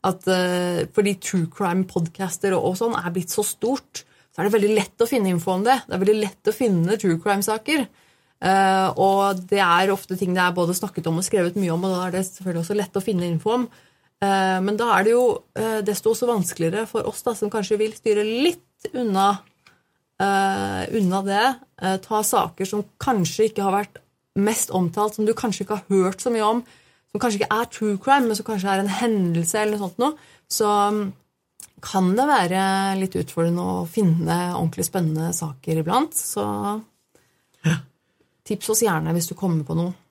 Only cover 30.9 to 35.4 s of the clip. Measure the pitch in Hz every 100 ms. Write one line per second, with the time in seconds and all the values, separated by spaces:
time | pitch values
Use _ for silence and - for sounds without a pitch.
30.9 | 214 202 - _ _ _ _ - - -
31.9 | 190 185 202 285 269 175 190 190 190 196
32.9 | 190 190 185 175 - 170 170 180 185 170
33.9 | 220 190 165 160 170 175 175 170 175 170
34.9 | 185 165 156 165 170